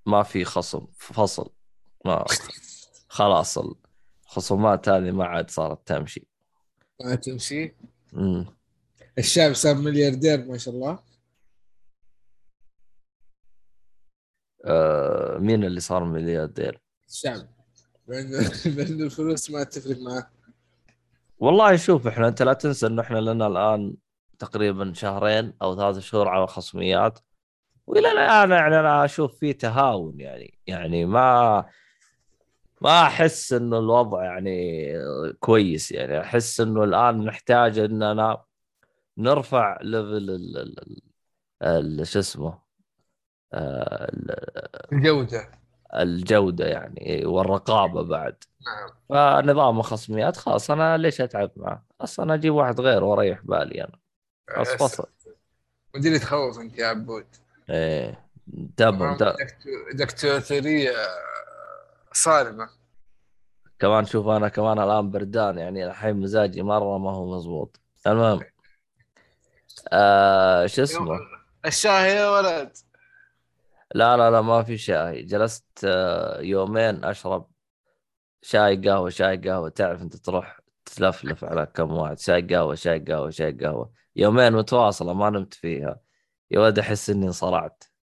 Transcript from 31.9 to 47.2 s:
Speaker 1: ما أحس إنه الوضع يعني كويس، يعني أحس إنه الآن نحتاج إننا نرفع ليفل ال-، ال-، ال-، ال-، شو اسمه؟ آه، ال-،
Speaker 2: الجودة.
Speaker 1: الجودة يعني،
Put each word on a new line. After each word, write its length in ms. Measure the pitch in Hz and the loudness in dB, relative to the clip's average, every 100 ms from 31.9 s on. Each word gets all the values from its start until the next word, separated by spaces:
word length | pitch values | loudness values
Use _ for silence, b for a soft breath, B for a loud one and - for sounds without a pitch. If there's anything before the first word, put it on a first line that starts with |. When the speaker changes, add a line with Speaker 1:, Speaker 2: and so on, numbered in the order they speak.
| b b b _ _ _ _ _ _ | b b b _ _ _ _ _ _
Speaker 1:
ما 220 | 139 170 | 4 6
أحس 500 | 147 - 160 - - | 6 4 2 0 -2
إنه 260 | 120 120 113 | -2 0 0
الوضع 440 | 113 120 113 92 | 4 4 2 -2
يعني 640 | 92 92 95 90 87 80 73 80 67 67 78 - | -6 -6 -4 -4 -4 -6 -6 -6 -6 -6 -8 -4
كويس، 520 | - 113 95 78 - | 4 4 4 0 -6
يعني 300 | - 65 76 | -6 -4 -4
أحس 380 | - 120 117 - | 0 -2 0 -2
إنه 240 | 110 110 | 0 2
الآن 420 | 104 90 120 113 107 | 2 4 2 2 -4
نحتاج 540 | - - 120 117 107 | -6 2 4 4 2
إننا 640 | 107 110 107 107 110 113 _ _ _ _ _ _ _ - | 0 0 -2 0 0 -2 _ _ _ _ _ _ _ -4
نرفع 600 | 117 147 123 127 101 95 | 0 2 2 2 2 -2
ليفل 480 | 107 113 104 107 98 | -4 -4 -4 -6 -6
ال-، 280 | 92 90 - | -8 -8 -10
ال-، 220 | - - | -12 -14
ال-، 1200 | - - _ _ _ _ _ _ - 82 76 76 | -20 -20 _ _ _ _ _ _ 0 0 0 -6
ال-، 60 | 78 | -4
شو 120 | 104 | -2
اسمه؟ 400 | 95 76 78 - _ _ _ _ _ _ _ _ _ | -4 -6 -10 -10 _ _ _ _ _ _ _ _ _
آه، 560 | - 71 65 - - - | -8 -8 -6 -6 -6 -8
ال-، 800 | - - - - - - - - | -10 -10 -10 -12 -14 -16 -18 -4
Speaker 2:
الجودة. 580 | 143 156 147 120 113 - _ _ _ _ | 2 4 2 0 -6 -10 _ _ _ _
Speaker 1:
الجودة 720 | - 90 87 92 107 95 85 78 | -4 -2 -2 2 4 4 0 -4
يعني، 600 | 78 - - - - | -4 -8 -12 -6 -4